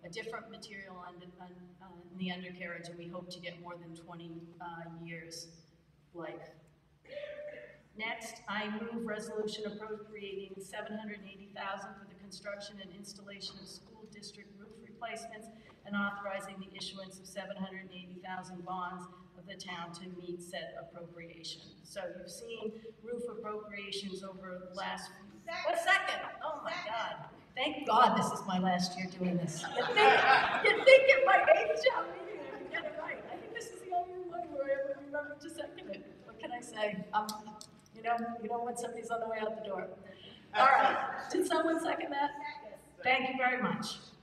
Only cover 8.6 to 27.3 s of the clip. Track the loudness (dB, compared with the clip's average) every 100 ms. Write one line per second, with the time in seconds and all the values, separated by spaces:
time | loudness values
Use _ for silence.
8.6 | -2 -4 -4 -4 -4 -4 -4 -2 -2 -2
9.6 | -6 -6 -8 -8 -10 -12 -8 -8 -8 -12
10.6 | -10 -8 -6 -8 -8 -10 -12 -16 -14 -8
11.6 | -6 -6 -8 -14 -18 -18 -16 -12 -10 -8
12.6 | -10 -12 -14 -14 -14 -14 -14 -12 -12 -12
13.6 | -14 -16 -18 -18 -18 -16 -16 -16 -20 -18
14.6 | -18 -18 -18 -10 -8 -8 -10 -12 -14 -18
15.6 | -20 -18 -4 0 0 0 -4 -4 -6 -10
16.6 | -12 -10 -10 -8 -14 -14 -12 -10 -8 -6
17.6 | -6 -8 -12 -14 -14 -14 -8 -8 -8 -10
18.6 | -6 -4 -4 -6 -12 -16 -20 -20 -16 -12
19.6 | -8 -8 -8 -10 -10 -10 -8 -8 -8 -8
20.6 | -8 -10 -12 -14 -14 -14 -16 -12 -12 -12
21.6 | -14 -20 -12 -8 -8 -8 -12 -12 -10 -6
22.6 | -6 -8 -14 -14 -8 -6 -6 -6 -6 -6
23.6 | -8 -10 -6 -6 -6 -8 -10 -10 -10 -10
24.6 | -10 -6 -4 -4 -8 -14 -18 -14 -8 -2
25.6 | 2 2 6 4 4 -2 -4 -6 -6 -4
26.6 | -4 -4 -4 -2 -4 -6 -12